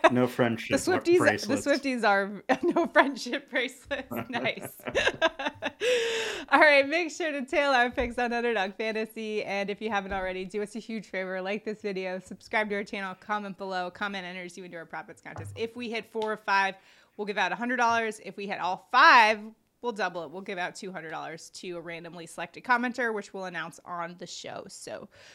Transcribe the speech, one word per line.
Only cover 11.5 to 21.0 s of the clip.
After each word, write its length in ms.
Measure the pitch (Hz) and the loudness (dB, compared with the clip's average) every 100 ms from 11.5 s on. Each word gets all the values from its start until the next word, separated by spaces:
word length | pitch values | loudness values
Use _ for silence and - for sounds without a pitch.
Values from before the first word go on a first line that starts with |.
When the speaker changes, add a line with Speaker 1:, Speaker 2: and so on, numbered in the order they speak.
| 214 | -4
Speaker 2:
this 180 | - 220 | -6 -8
video, 380 | 208 190 185 185 | -6 -4 -6 -8
subscribe 500 | - 208 - 226 214 | -10 -16 -4 -2 0
to 60 | 202 | -4
our 80 | |
channel, 320 | 202 208 190 185 | -6 -8 -8 -10
comment 420 | - 208 202 185 | -6 -6 -6 -10
below. 320 | 190 185 180 | -6 -4 -6
Comment 360 | - 202 196 180 | -4 -6 -6 -8
enters 320 | 185 175 196 | -10 -12 -14
you 80 | 180 | -14
into 100 | 170 | -14
our 80 | 160 | -12
profits 360 | 160 156 160 | -12 -12 -16
contest. 300 | - - 101 101 | -14 -12 -10 -6
If 200 | 226 240 | -6 -6
we 120 | 240 | -6
hit 220 | 220 208 | -6 -6
four 180 | 226 214 | -4 -2
or 60 | 214 | -2
five, 380 | - 196 196 190 _ - _ - | 2 2 2 -2 _ -20 _ -10
we'll 100 | 208 | -4
give 100 | 202 | 0
out 140 | 185 | 0
a 20 | 175 | 0
hundred 220 | 240 254 | 0 2
dollars. 420 | 233 233 220 214 - | 4 2 0 -4 -10
If 100 | 202 | -10
we 120 | 202 | -8
hit 120 | 165 | -4
all 300 | 170 185 - | -2 -4 2
five, 480 | 247 320 269 214 214 220 - _ _ | 8 10 12 10 6 -4 -18 _ _
we'll 120 | 240 | -6
double 300 | 208 214 175 156 | -2 -2 -4 -8
it. 60 | |
We'll 100 | 175 | -10
give 160 | 196 185 | -8 -6
out 180 | 175 - | -6 -6
two 160 | 190 | -10
hundred 200 | 185 | -10